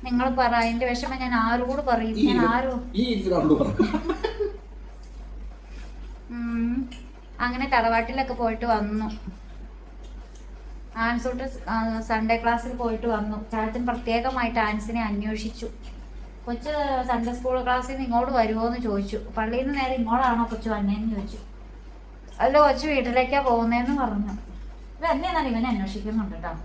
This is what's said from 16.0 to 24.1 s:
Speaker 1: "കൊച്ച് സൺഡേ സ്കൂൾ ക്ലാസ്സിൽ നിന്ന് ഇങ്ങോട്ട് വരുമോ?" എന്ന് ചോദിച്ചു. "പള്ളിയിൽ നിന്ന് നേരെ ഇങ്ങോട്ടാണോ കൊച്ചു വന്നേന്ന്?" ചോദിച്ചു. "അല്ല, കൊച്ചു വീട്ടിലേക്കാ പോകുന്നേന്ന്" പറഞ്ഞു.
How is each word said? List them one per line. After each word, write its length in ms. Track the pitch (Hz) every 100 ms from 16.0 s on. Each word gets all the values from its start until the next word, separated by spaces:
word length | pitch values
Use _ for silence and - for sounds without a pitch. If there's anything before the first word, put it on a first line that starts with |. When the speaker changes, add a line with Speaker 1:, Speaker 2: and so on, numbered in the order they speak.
| - - - - -
Speaker 1:
"കൊച്ച് 240 | 233 269 302 285 262 254
സൺഡേ 260 | 240 226
സ്കൂൾ 300 | 247 254 254
ക്ലാസ്സിൽ 280 | 254 254 247
നിന്ന് 140 | 262 262
ഇങ്ങോട്ട് 260 | 233 254
വരുമോ?" 340 | 262 214 220 226
എന്ന് 120 | 247
ചോദിച്ചു. 380 | 233 202 196 214 - -
"പള്ളിയിൽ 280 | 220 240 262
നിന്ന് 140 | 285
നേരെ 140 | 262
ഇങ്ങോട്ടാണോ 500 | 262 226 233 262 233
കൊച്ചു 260 | 233 226 226
വന്നേന്ന്?" 460 | 214 202 208 226 214
ചോദിച്ചു. 220 | 196 - - - - - - - - - - -
"അല്ല, 200 | 240 285
കൊച്ചു 280 | 294 - 311
വീട്ടിലേക്കാ 520 | 285 247 247 254 285
പോകുന്നേന്ന്" 580 | 269 233 233 240 247 285
പറഞ്ഞു. 560 | 247